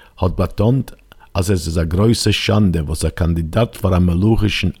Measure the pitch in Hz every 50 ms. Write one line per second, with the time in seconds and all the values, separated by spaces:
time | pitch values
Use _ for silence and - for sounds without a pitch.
0 | - - _ - - 90 80 - 95 85 - - 101 113 131 135 120 - - -
1 | _ _ - - - - - 101 92 87 101 90 80 85 80 87 82 82 85 90
2 | 104 113 117 - - - 101 - - - 104 107 107 92 82 82 76 67 80 -
3 | - 78 - - 90 82 85 85 82 78 78 110 117 117 - - - 95 92 87
4 | 90 90 85 87 98 110 113 98 104 104 - - - 90 - -